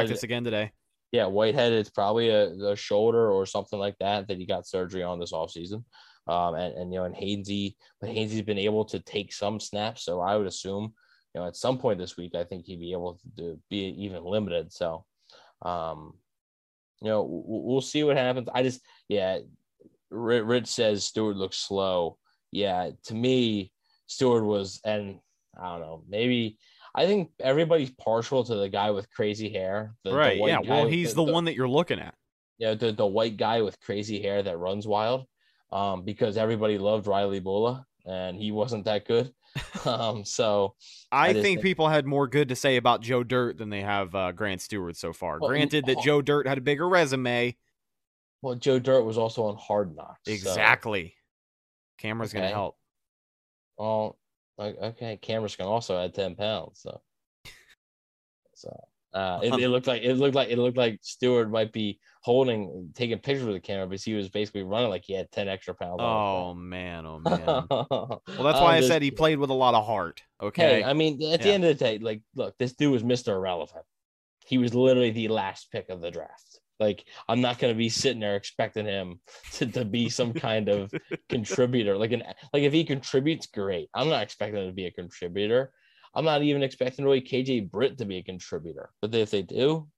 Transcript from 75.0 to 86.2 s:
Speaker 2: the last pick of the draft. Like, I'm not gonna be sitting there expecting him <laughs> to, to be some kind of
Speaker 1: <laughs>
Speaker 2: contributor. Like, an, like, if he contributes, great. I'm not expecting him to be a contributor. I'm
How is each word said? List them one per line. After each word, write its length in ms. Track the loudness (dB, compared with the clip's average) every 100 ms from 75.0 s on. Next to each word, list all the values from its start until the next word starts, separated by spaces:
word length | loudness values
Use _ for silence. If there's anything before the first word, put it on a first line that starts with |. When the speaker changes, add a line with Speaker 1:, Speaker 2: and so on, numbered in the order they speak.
| 4
Speaker 2:
the 160 | 2 0
last 420 | 0 -2 -6 -10
pick 180 | -10 -10
of 120 | -10
the 100 | -10
draft. 480 | -10 -12 -18 _ -20 _ -2
Like, 260 | 0 -2 -8 -10 -2
I'm 140 | 0
not 180 | 0 2
gonna 160 | 0 2
be 140 | 0
sitting 300 | 2 0 0
there 140 | -2 -2
expecting 500 | -4 -4 -4 -4 -4
him 360 | -4 -6 -12 _ -20
<laughs> 160 | -12
to, 120 | -6 -4
to 180 | -2 -2
be 240 | 0 0
some 240 | 0 -2
kind 360 | -2 -2 0 2
of 220 | 0 -2 -8 -10
Speaker 1:
<laughs> 180 | -12 -4
Speaker 2:
contributor. 680 | -4 -2 2 2 4 2 2
Like, 140 | 0
an, 120 | -2 -4 -16 -2
like, 100 | 2
if 100 | 4
he 100 | 4
contributes, 640 | 2 -2 0 2 2 -2 -6
great. 420 | -6 -4 -4 -4
I'm 160 | -2 0
not 140 | 0
expecting 380 | -2 -6 -6 -4
him 60 | -6
to 60 |
be 120 | -6 -8
a 60 |
contributor. 800 | -8 -14 -10 -6 -2 2 2 0 _ _ _ -10
I'm 120 | -2